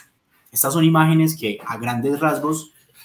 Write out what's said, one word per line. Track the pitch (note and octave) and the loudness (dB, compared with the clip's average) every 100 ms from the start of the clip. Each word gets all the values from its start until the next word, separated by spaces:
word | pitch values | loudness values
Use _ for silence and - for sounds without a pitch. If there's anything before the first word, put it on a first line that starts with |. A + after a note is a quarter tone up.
| - _ _ _ _ | -14 _ _ _ _
Estas | - C3+ | -4 -2
son | E3 | 2
imágenes | D#3+ D#3+ D#3+ D#3+ D#3+ D#3 | 4 4 4 4 2 0
que | A2 G2+ - | -6 -8 -10
a | A2+ | -8
grandes | A#2+ A#2+ C3+ C#3+ | -6 -4 -2 -2
rasgos, | D#3 - D3+ D#3+ - _ _ - | -2 -2 -4 -6 -8 _ _ -20